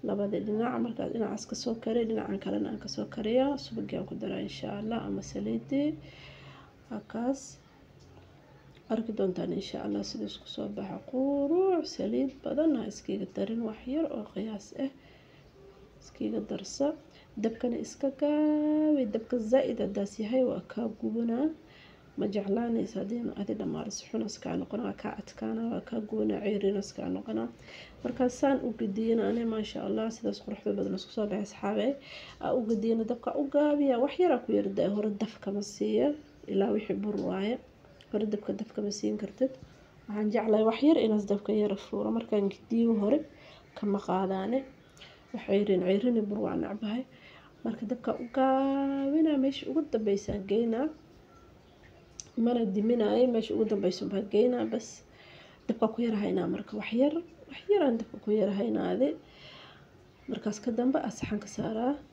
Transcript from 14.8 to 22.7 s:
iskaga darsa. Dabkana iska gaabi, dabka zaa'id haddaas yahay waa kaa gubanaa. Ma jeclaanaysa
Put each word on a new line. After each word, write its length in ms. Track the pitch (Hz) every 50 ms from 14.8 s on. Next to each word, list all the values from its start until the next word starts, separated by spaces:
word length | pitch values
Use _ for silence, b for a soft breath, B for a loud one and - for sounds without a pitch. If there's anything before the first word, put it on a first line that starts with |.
| 269 269 - B B B B B B B B B B B B - - - - - - - -
iskaga 440 | - - - - - - 214 220 226
darsa. 480 | 208 - 208 190 190 - - - 277 294 302 - - B B B B B
Dabkana 460 | - - 208 226 226 - - 247 240 226
iska 300 | 214 - - - - 269
gaabi, 920 | 269 - 302 294 302 302 302 302 302 302 302 302 302 302 311 311 302 285 254
dabka 300 | 214 208 226 226 - - 247
zaa'id 400 | 220 214 240 262 - - 226 220
haddaas 320 | 202 196 202 202 202 202 - -
yahay 240 | 220 208 240 262 254
waa 160 | 240 - -
kaa 280 | 175 - - - 240 220
gubanaa. 600 | 202 - 226 226 214 226 233 233 226 240 285 320 320 - B B B B B B B B B B -
Ma 140 | - - 208
jeclaanaysa 680 | 196 214 196 196 196 233 233 240